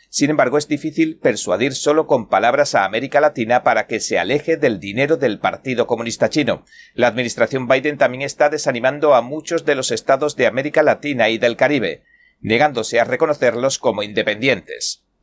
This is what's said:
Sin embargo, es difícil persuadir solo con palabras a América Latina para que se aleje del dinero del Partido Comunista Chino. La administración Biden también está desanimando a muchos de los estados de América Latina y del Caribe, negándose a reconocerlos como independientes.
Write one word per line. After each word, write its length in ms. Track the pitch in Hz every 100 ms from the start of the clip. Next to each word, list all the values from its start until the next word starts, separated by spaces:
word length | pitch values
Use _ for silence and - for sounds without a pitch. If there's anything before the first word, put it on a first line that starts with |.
| _
Sin 220 | - 143
embargo, 280 | 151 131 147
es 120 | 147
difícil 480 | 147 156 156 160 -
persuadir 560 | 135 107 104 92 135
solo 340 | 127 147 156 156
con 220 | 135 101
palabras 460 | - 113 135 139 113
a 100 | 98
América 340 | 110 135 143
Latina 420 | 151 139 110 123
para 260 | 127 110 -
que 120 | 110
se 180 | - 95
aleje 360 | 87 143 165 156
del 240 | 139 98
dinero 380 | 98 107 143 151
del 200 | 131 98
Partido 480 | 92 87 131 120 113
Comunista 440 | 113 117 - 117
Chino. 340 | 156 127 87 _ - -
La 140 | - 120
administración 600 | 113 120 - 113 135 123
Biden 300 | 131 147 147
también 240 | 131 127
está 280 | 139 - 151
desanimando 680 | 151 143 123 127 147 151 127
a 60 |
muchos 440 | 123 156 - 165 147
de 100 | 135
los 160 | 127
estados 460 | 113 - 135 147 131
de 100 | 117
América 340 | 117 147 156
Latina 460 | 151 - 147 127 110
y 100 | 113
del 200 | 120 113
Caribe, 480 | 131 143 95 73 _ _ _ _
negándose 640 | 98 113 147 117 110 117
a 20 |
reconocerlos 760 | 117 127 156 143 123 117 131 -
como 220 | 123 101
independientes. 1000 | 104 107 107 104 131 110 - 62 - - _ _